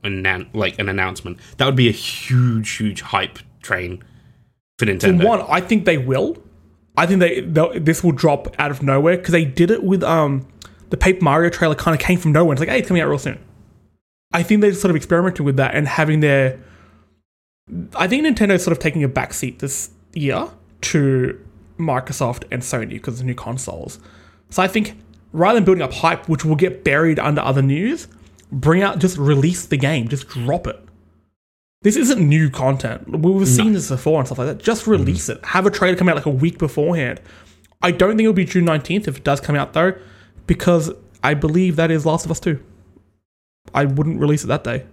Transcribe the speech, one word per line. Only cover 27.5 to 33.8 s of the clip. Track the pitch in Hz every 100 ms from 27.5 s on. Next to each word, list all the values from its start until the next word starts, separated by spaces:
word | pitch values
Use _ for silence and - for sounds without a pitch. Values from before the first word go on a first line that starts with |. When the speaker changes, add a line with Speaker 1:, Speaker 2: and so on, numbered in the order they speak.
| 139
Speaker 2:
news, | 135 143 214 320 - - - _ _
bring | 135 143 175
out, | 196 190
just | 180 180
release | 143 143 151 180 -
the | 147
game, | 139 156 113
just | 135 -
drop | 131 120 170 127
it. | - - _ _ _ _ _ _ _ _ _
This | 202 233
isn't | 254 254 151
new | 151 156
content. | 131 131 135 113 113 -
We, | 160 165
we've | 196
Speaker 1:
No. | 190
Speaker 2:
seen | 127 220
this | 202